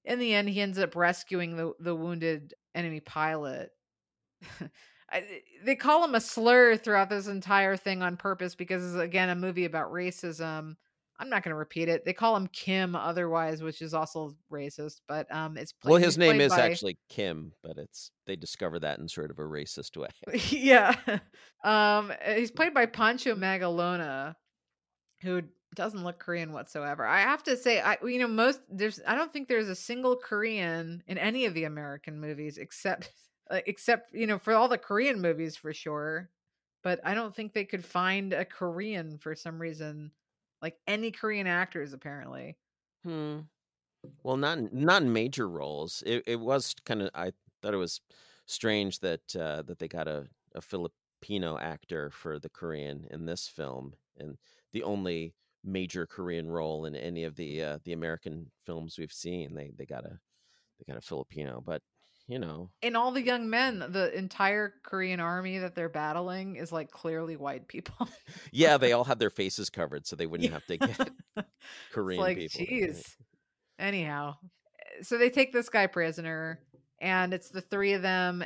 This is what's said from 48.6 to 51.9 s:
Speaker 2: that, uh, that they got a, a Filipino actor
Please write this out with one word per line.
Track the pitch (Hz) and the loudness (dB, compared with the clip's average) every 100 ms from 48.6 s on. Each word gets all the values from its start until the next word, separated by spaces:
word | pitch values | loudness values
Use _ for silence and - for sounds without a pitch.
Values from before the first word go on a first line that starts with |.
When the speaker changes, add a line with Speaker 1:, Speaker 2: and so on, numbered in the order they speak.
| 113 107 98 - | 0 2 0 -2
Speaker 2:
that, | 92 82 - 92 | -2 -4 -6 -6
uh, | 80 76 | -4 -6
that | 71 85 | -8 -10
they | 82 | -8
got | 82 78 | -6 -6
a, | 73 71 _ _ | -6 -8 _ _
a | - | -16
Filipino | - 95 85 - _ _ - 101 85 78 | -10 -8 -8 -10 _ _ -6 -4 -2 -4
actor | 82 76 - | -6 -10 -8